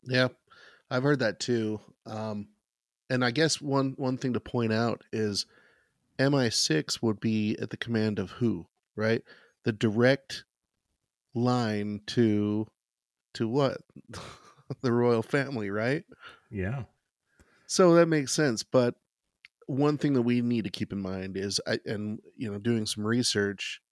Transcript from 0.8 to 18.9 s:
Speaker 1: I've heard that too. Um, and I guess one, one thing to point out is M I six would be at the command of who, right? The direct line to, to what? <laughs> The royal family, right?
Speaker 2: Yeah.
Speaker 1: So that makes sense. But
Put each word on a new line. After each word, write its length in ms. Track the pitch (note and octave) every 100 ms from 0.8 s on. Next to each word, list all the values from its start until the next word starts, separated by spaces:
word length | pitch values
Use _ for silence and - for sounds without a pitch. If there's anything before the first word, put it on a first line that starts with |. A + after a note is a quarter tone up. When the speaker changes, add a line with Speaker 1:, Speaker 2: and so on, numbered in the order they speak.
| _
Speaker 1:
I've 120 | B2+
heard 160 | C3+ D3
that 180 | A#2 F#2+
too. 420 | - A#2+ A2 G#2+ - _ -
Um, 420 | A2 A2 G#2 G#2 _ _ _ _ _ _
and 120 | B2+
I 60 | B2
guess 300 | A#2+ D#3+ -
one, 320 | D3 C#3 C3+ C3+
one 180 | C3+ B2+
thing 160 | C3
to 80 | A#2
point 320 | - B2 A2+
out 300 | A2 A#2 G#2+ _
is 320 | A2+ G#2+ G2 - _ _ _ _ _ _ _
M 160 | C3+
I 140 | C#3+ B2
six 500 | - - D#3 C#3 -
would 180 | A2+ G#2
be 360 | A#2 A2 G#2+ A2
at 120 | A2
the 60 | -
command 400 | - A#2 A2 G#2
of 120 | F#2+
who, 340 | - A#2 F#2 E2 _ _ -
right? 260 | G#2+ A2+ - - _ _
The 80 | -
direct 720 | G#2+ A#2 G#2 A#2+ C#3 _ - - _ _ _ _ _ _ _ _
line 680 | A#2+ B2 B2 A#2 G#2+ G#2 G#2 -
to, 580 | - A2+ G#2 G#2 G#2 G#2+ _ _ _ _ _ _
to 140 | - A2+
what? 300 | B2+ C#3 - - - _
<laughs> 60 | A2 - - - _ _ -
The 100 | B2+
royal 300 | A#2+ A#2+ A#2
family, 460 | A2 C#3+ C3 C3+ G2+
right? 340 | G2+ A2+ D3 - - - - _
Speaker 2:
Yeah. 340 | G2+ F#2 C3+ A2 _ _ _ _ _ _ _ _
Speaker 1:
So 260 | - F#3 E3+
that 100 | E3+
makes 260 | D#3 C3
sense. 300 | - D3+ A2+
But 320 | - B2+ A#2+